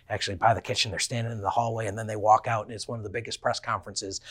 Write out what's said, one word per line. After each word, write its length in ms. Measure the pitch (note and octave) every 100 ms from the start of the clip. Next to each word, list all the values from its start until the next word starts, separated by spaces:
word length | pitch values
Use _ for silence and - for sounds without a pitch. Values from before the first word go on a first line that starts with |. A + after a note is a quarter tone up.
| -
actually 280 | G#2+ - F#2
by 180 | A2+
the 60 | G2
kitchen, 320 | - A#2+ A#2
they're 80 | F2
standing 320 | - A#2+ A#2
in 80 | A2+
the 100 | G2
hallway, 360 | A#2 A#2 A2+ A2
and 120 | G#2
then 80 | A2
they 80 |
walk 320 | G#2+ G#2 G#2+ -
out, 200 | A2+ G#2
and 80 |
it's 120 | A2 -
one 120 | A#2
of 40 |
the 60 | G#2
biggest 300 | A2+ A2+ -
press 180 | B2 A#2
conferences 640 | - G#2 G#2 G2 G2 G2 -